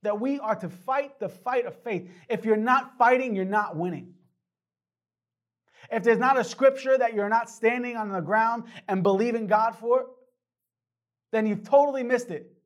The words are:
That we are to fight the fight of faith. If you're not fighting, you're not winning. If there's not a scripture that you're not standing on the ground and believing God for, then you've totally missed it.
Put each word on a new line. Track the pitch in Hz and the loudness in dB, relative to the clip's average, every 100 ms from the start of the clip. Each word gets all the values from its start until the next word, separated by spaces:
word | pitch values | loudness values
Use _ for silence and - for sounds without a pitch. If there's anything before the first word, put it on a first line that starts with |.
That | 208 208 | -2 -2
we | 247 277 | -2 -4
are | 214 214 | -4 -4
to | 175 | -6
fight | - - 269 285 - | -12 -4 -4 -4 -8
the | - | -10
fight | - - 254 240 | -10 -4 -4 -4
of | - | -8
faith. | - 190 - - _ | -8 -6 -8 -20 _
If | 226 220 | -4 2
you're | 214 | 2
not | 226 254 262 - | 4 2 2 2
fighting, | 240 254 254 202 | 4 4 0 -4
you're | 185 | -2
not | 208 208 156 | -2 -2 -4
winning. | 175 156 117 - _ _ _ _ _ _ _ _ _ _ _ _ _ _ _ _ - | -6 -6 -12 -20 _ _ _ _ _ _ _ _ _ _ _ _ _ _ _ _ -8
If | 226 | -2
there's | 214 226 | 2 2
not | 254 269 | 4 2
a | |
scripture | 247 - 269 269 262 262 | 0 2 2 2 0 2
that | 240 | 2
you're | 220 202 | -2 0
not | 226 233 | 0 -2
standing | - 226 247 247 233 | -2 0 0 -6 -6
on | 214 | -6
the | 190 | -6
ground | 160 214 226 233 233 - - | -2 0 0 -2 -8 -16 -6
and | 190 | 0
believing | 185 190 233 233 214 | 2 2 0 -2 0
God | 214 226 - | 0 0 -4
for, | 226 254 262 - _ _ _ _ _ _ _ _ _ _ _ | 0 0 0 -14 _ _ _ _ _ _ _ _ _ _ _
then | 220 220 | -2 -2
you've | 208 | -2
totally | - 277 285 269 | 4 4 4 0
missed | 240 247 240 | -2 -2 -4
it. | 160 - _ | -12 -12 _